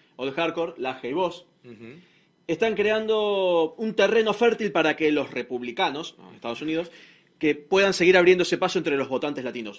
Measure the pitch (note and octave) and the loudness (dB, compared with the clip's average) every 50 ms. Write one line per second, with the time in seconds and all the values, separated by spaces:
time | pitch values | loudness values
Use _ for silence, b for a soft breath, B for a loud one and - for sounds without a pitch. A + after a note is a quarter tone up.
0 | B B B B C3 C#3 C3+ E3 E3+ D#3+ D#3+ E3+ E3 E3+ E3 - B2 C3 B2+ - | B B B B -8 -6 -4 -4 -4 -2 -2 -4 -4 -6 -6 -8 -8 -8 -8 -8
1 | - A#2+ C#3 F3+ F#3 E3+ E3 - - _ _ _ - B2 A#2 G#2 A2+ A2+ C#3 F3+ | -8 -6 -4 -2 -2 -4 -4 -8 -18 _ _ _ -20 -20 -20 -20 -20 -20 -20 -20
2 | b b b b b b b _ _ - E3 D#3 A3+ A3+ G#3+ F#3 G3+ G#3+ G#3+ A3 | b b b b b b b _ _ -6 -2 0 0 0 0 0 0 0 0 0
3 | A3 G#3+ A3 G#3+ G#3 G#3 G3+ G3 F#3+ F3+ F3 E3+ D#3+ D#3+ - - A3 A3 - - | 0 -2 -2 0 0 0 0 0 0 2 2 2 0 0 -2 -6 -6 -4 0 2
4 | G3 G3+ A3 A3+ A3 A3 - - A#3+ A#3 A3 - A3 G3+ - F3 D#3 D3+ D3 - | 2 4 4 2 2 2 2 2 2 2 2 2 -2 0 0 2 2 2 2 2
5 | D#3 D3+ D3+ D3 C3 - - B2+ A#2 - B2+ A#2+ B2 A#2+ A#2 B2+ F#3 D#3+ C3+ D3 | 2 2 2 0 -2 -4 -6 -8 -8 -6 -8 -8 -8 -6 -4 -2 -2 -2 -4 -6
6 | E3 - - - F#2 F#2 - - - A#2 A#2 - D3+ D#3 D#3+ E3 - - B B | -10 -12 -16 -20 -20 -20 -18 -12 -10 -8 -8 -8 -6 -6 -4 -4 -6 -8 B B
7 | B B B B B B B - - D3+ D3 - - - F#3+ F#3+ G3 G3 F#3 - | B B B B B B B -2 0 0 0 0 -2 0 2 2 4 2 2 4
8 | F3 F3 F#3 F3+ F3 F3+ F#3 F3 E3+ - F#3+ - F#3 F3+ - F3+ D#3 E3 C#3+ C#3 | 6 6 6 8 8 6 6 6 4 0 0 0 0 0 -2 -2 -2 -2 -2 -2
9 | C3+ - C3 B2 D3+ D3 C#3+ C#3+ B2 A#2+ A2+ B2 A2 G#2 G2+ | -2 -2 -2 -4 -4 -4 -6 -6 -8 -8 -8 -10 -10 -12 -14